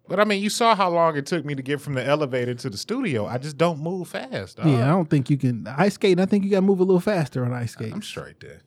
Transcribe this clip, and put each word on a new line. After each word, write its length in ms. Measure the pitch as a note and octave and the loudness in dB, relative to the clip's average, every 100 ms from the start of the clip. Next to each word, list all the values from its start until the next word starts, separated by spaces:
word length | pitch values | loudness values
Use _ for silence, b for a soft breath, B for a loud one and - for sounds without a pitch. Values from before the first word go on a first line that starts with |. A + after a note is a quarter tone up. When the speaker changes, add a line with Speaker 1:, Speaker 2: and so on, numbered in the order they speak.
| - | -6
Speaker 1:
But 140 | F3 | 0
I 40 | |
mean, 160 | G#3+ G3 | 2 2
you 80 | G#3 | 0
saw 240 | - A#3 G#3 | 2 4 4
how 120 | F#3+ | 4
long 260 | E3+ E3 D3 | 4 4 2
it 100 | C#3 | -2
took 180 | F3 | -4
me 100 | C#3+ | -2
to 80 | C#3+ | -6
get 180 | C3+ C#3+ | -4 -4
from 140 | D3 | -2
the 100 | C3+ B2 | -2 2
elevator 480 | D3+ C#3+ B2+ B2 | 2 2 0 -2
to 160 | A#2+ C3+ | -4 -6
the 60 | G2 | -8
studio. 500 | - B3 A#3+ A#2+ F#2+ | -6 -4 -2 -2 -2
I 120 | B2 | -6
just 180 | C#3+ C#3+ | -8 0
don't 220 | E3+ D#3 | 0 0
move 280 | D#3+ F#3 E3+ | -6 -6 -8
fast, 500 | F#3+ B3+ F#3 F#2 - | -10 -8 -8 -8 -2
dog. 80 | D#3+ | 2
Speaker 2:
Yeah, 180 | B2+ | 4
I 40 | B2 | 4
don't 180 | F3+ D#3+ | 2 2
think 200 | D3+ B2 | 0 2
you 80 | C#3+ | 0
can. 280 | C3 A#2+ E2 | 0 -4 -6
Ice 280 | - G3+ | 0 0
skating, 260 | G3 G3+ F3 | 2 2 2
I 60 | F#3+ | 2
think 180 | G#3 | 2
you 60 | G3 | 2
gotta 100 | G3 | 2
move 160 | F#3+ G3 | 2 2
a 60 | |
little 160 | F#3 F3+ | 4 4
faster 440 | G3 G3+ C#3+ B2+ | 2 -2 -2 -2
on 80 | B2 | -4
ice 180 | B2 A#2+ | -4 -6
skates. 200 | - A2 | -8 -10
Speaker 1:
I'm 80 | F#3+ | -8
straight 360 | - - C#2+ - | -10 -12 -14 -18
there. 220 | C#2+ D2 | -20 -20